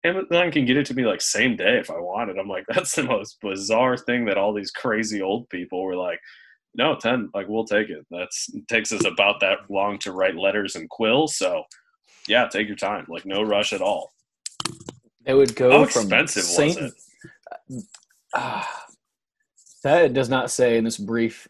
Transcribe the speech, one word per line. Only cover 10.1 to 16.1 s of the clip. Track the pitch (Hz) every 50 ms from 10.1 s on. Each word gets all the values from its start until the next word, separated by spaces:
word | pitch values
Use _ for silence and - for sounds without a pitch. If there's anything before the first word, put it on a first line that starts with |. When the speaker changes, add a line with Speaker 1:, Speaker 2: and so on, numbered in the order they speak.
Speaker 1:
write | 92 92 95 95 82
letters | 82 95 98 98 107 101 92 -
and | 87 78 -
quill. | - - 117 107 117 139 160
So, | 147 - - 95 92 87 - - _ - - _ _ _ _ _ _ _ _ _
yeah, | - 107 120 120
take | - - 101 107
your | 104 101
time. | - - 98 104 90 71
Like, | 80 82 80 80
no | 95 98 101
rush | 107 107 101 101 104 -
at | 107 95
all. | 90 101 - - - - _ _ _ _ _ _ _ - - _ - - - - - - - - _ _ _ _ _
Speaker 2:
They | 131 131
would | 139 139 123 110
go | - 131 123
Speaker 1:
How | 135 151 -
Speaker 2:
from | - - 123 107
Speaker 1:
expensive | 98